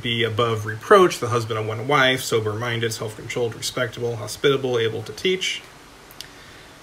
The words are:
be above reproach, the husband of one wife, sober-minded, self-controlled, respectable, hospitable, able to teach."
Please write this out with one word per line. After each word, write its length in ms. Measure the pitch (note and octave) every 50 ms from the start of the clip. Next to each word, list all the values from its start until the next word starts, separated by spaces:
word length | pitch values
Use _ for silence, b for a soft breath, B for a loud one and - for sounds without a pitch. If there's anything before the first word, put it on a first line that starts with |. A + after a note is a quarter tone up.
be 220 | - B2 A#2 A#2 A2+
above 420 | A2 G#2+ A2 A#2+ A#2 A2+ G#2+ G#2+
reproach, 540 | A2 G#2+ A2 - - G#3+ G3 F#3 F3 - -
the 80 | B2 A2
husband 300 | A2+ A#2+ A2+ A2 A2+ A2
of 60 | A2
one 200 | G#2+ A2 A2+ A2+
wife, 340 | C3+ D3 C#3 C3 C3 C3 C3
sober-minded, 720 | - - B2+ A2+ G#2+ G#2+ G#2 G#2+ A#2+ B2 A#2 A#2 A#2 A2+ A2+
self-controlled, 600 | - - A2 - - A2+ A2+ - B2+ A#2+ A2+ A2
respectable, 600 | - - - - C3+ B2 A#2 - B2 A#2+ A#2+ A#2
hospitable, 600 | G#2+ G#2+ G#2+ - - - C#3+ C3+ C3 C3+ B2+ B2 A#2
able 220 | A2+ A2 A2+ A2+
to 100 | A2 -
teach." 500 | - - - F#3+ F#3 F3+ - - - - - - - - - - - - - - - B B B B B B B B B B B B B